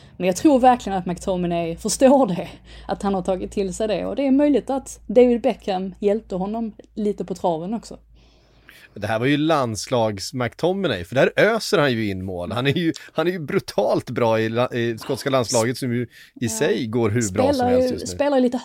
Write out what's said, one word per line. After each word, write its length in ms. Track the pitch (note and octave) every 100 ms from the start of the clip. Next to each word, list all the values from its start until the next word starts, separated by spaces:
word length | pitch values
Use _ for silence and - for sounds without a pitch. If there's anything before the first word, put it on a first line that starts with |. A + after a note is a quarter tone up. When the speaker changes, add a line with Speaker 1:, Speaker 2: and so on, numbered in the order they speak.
| - -
Speaker 1:
Men 100 | F3+
jag 100 | F3+
tror 220 | D#4+ C4
verkligen 400 | B3+ B3 G3+ F#3+
att 80 | F3+
McTominay 720 | F3 - F3+ F3 E3+ E3 E3+
förstår 500 | G#3+ - C4 C#4 A#3
det, 220 | F3 E3+ - - - -
att 160 | F#3
han 120 | G3+
har 80 | F#3+
tagit 300 | F3+ F#3 G3+
till 220 | G#3+ F#3+
sig 140 | F3 A3
det. 180 | F3 F#3
Och 100 | G#3+
det 100 | C#4
är 40 |
möjligt 400 | C4+ D4 B3+ -
att 300 | C4+ - - -
David 340 | A3 B3 A#3
Beckham 520 | B3+ - - F#3 F#3+ F3
hjälpte 360 | G3+ A3 -
honom 380 | F3+ G3 A3 A3+ - -
lite 300 | - G#3 G3
på 100 | F3+
traven 400 | F3+ F#3 D#3 F3+
också. 240 | A#3 - - _ - _ _ _ _ - - -
Speaker 2:
Det 120 | - G2+
här 120 | A2+
var 80 | B2+
ju 100 | C#3+
landslags-McTominay, 1700 | D#3 D3+ B2 G#2 - B2 A2 G2 - B2+ A#2 - E3+ G3 F3+ F#2+
för 100 | F2
där 180 | B2+ F#3 -
öser 420 | F#3+ A3+ - F3+
han 140 | C#3+
ju 180 | A2+ G#2+
in 140 | F#2
mål. 280 | F#2+ F2+ F2
Han 140 | A2 C#3
är 120 | C#3
ju, 140 | E3 - -
han 140 | - E3+
är 40 |
ju 80 | F#3
brutalt 720 | C#3 F#3 - - G#3 F#3 -
bra 300 | A#2 A#2 A2
i 80 | A2
la-, 240 | A#2 B2+
i 240 | B2 A#2 A2
skotska 320 | - C3 C#3
landslaget 480 | C3 A2+ A#2+ A#2 C3
som 140 | C3
ju 80 | A#2+
i 40 | A#2 - -
Speaker 1:
Ja. 140 | - A2+
Speaker 2:
sig 380 | A2 D#3 G#3+ A#2
går 240 | A#2+ A2+
hur 220 | A#2+ G#2
bra 100 | F2+
som 100 | C#4
Speaker 1:
Spelar 160 | C#4 B3
Speaker 2:
helst 180 | B3+ B3+
Speaker 1:
ju, 40 |
Speaker 2:
just 140 | - B3
nu. 80 | -
Speaker 1:
spelar 240 | C#4+ C4
lite 180 | B3 B3